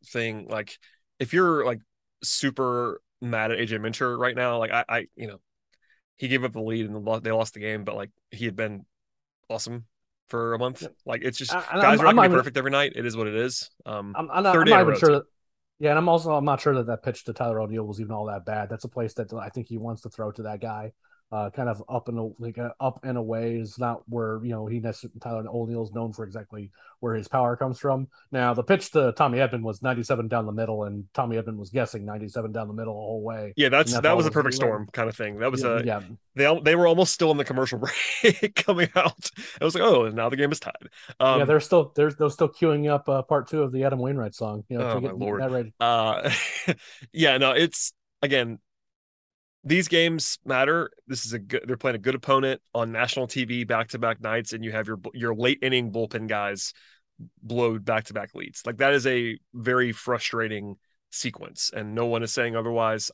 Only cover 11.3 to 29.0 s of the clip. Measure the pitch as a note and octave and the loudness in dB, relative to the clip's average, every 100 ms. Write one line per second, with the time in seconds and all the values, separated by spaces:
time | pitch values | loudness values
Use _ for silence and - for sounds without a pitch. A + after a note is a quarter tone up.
11.3 | A#2 A#2+ F3+ - F#3 C#3 C#3+ D#3+ A#3 F#3 | -4 -4 -4 -2 4 6 8 8 10 8
12.3 | C3 B2+ C3 C3+ C#3 C#3+ - A#2+ A2+ G#2+ | 6 4 0 2 2 2 -2 -4 -2 -2
13.3 | G#2+ B2+ - - _ - G#2+ G2+ G2+ D#3+ | -2 -2 -4 -10 _ -10 -10 -6 -6 -2
14.3 | F3+ G3 F3 D#3+ G3+ E3+ C3+ D#3+ C#3+ - | 2 6 6 10 8 8 6 6 6 0
15.3 | _ _ _ _ - D3+ D3+ F3 E3 D#3+ | _ _ _ _ -2 2 4 4 4 4
16.3 | D3 C#3+ C3+ D3 C3 A#2 A2+ C3 - - | 2 2 2 2 2 0 -4 -6 -8 -8
17.3 | A2+ A#2+ A2 G#2+ A2+ G#2+ G#2 G#2+ A2 G#2+ | -4 -2 -2 -2 -4 -6 -8 -8 -8 -8
18.3 | G2+ F2+ G#2+ G2+ A2+ A#2+ B2 A2+ - G#2+ | -8 -6 -6 -6 -8 -8 -6 -6 -6 -8
19.3 | A2+ G#2+ B2+ A2 A2+ A#2 A2+ G#2+ - G#2+ | -10 -10 -10 -8 -8 -8 -10 -12 -8 -8
20.3 | G#2 G#2+ G#2+ A2+ G#2+ A2 - _ _ _ | -8 -10 -8 -8 -8 -12 -16 _ _ _
21.3 | G#2+ G2+ - A#2+ G#2 - B2 - A#2 A2 | -6 -4 -4 -4 -4 -6 -6 -4 -6 -6
22.3 | - A#2 A#2 A#2+ - C3+ - C3 B2 A2 | -8 -10 -8 -8 -4 -6 -4 -6 -4 -4
23.3 | A2+ A#2 A#2 G#2+ A#2+ A#2+ A#2 - A#2 A2 | -4 -4 -4 -6 -4 -4 -4 -6 -4 -4
24.3 | A2 A#2+ A2 G#2+ A#2 A2+ - A#2 - A#2+ | -4 -6 -6 -6 -4 -6 -8 -12 -14 -8
25.3 | A2+ G#2+ A#2+ A2+ A#2 G#2+ A#2 A2+ G#2 G#2 | -8 -6 -6 -4 -4 -6 -6 -6 -8 -12
26.3 | A2 G2+ G#2+ G2+ _ - _ A#2+ A2+ G2+ | -12 -14 -14 -16 _ -20 _ -4 -4 -2
27.3 | C3 A#2+ B2 C3 B2 C#3+ C3+ C3+ _ _ | 0 2 0 -4 -2 -2 -2 -4 _ _
28.3 | C3 B2 A#2+ A#2+ F#3+ - D#3+ | 0 2 2 2 2 2 2